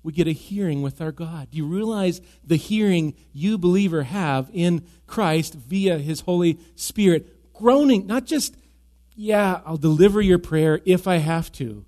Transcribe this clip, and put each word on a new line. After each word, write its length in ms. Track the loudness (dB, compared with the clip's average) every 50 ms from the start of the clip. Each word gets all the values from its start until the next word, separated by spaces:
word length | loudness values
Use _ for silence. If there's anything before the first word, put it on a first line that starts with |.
| _
we 80 | -6
get 160 | -2 -2 0 0
a 40 |
hearing 480 | -2 -6 -8 -10 -6 -4 -4 -2 -2 -2
with 200 | -4 -6 -6 -8
our 100 | -10 -10
God. 400 | -10 -10 -12 -12 -12 -14 -14 -12
Do 80 | -8 -8
you 80 | -6
realize 540 | -4 -4 -4 -4 -4 -4 -2 -2 -2 -2 -4 -12 _ _ _ _
the 100 | -2 -2
hearing 600 | -2 0 -2 -2 0 2 2 2 2 0 -2 -6 _ _ _
you, 260 | -12 -4 -2 -2 -2 2
believer, 460 | 2 2 4 4 2 2 0 -2 -4
have 440 | -4 -4 -4 -2 0 -2 -2 -4 -6
in 340 | -4 -2 0 0 0 -2 -4 -10 _ _ _ -10
Christ 460 | -4 -2 0 0 0 0 -2 -4 -10
via 440 | -16 -12 -6 -4 0 0 0 0 0
his 220 | -4 -6 -6 -6
Holy 400 | -4 -2 -2 2 2 0 0 -2 -10 _ _
Spirit? 760 | -12 -12 -8 -2 2 4 4 4 2 -2 -8 -20 _ _ _
Groaning, 540 | _ 0 2 4 4 6 6 4 4 2 0
not 200 | -2 -6 -6 -4
just, 300 | -4 -4 -4 -4 -6 -10 -16 _ _ _ _ _ _ _ _ _ _ _
"Yeah, 440 | -10 -4 0 0 2 2 0 -2 -4 -6
I'll 100 | -8 -6
deliver 460 | 0 2 2 6 6 6 6 6 4
your 160 | 4 4 4 2
prayer 420 | 2 -2 0 2 2 2 2 0 2
if 240 | 2 2 2 2 0
I 80 | 0
have 340 | 0 0 0 -2 -4 -4 -8
to." 320 | -10 -10 -10 -10 -10 -14 -20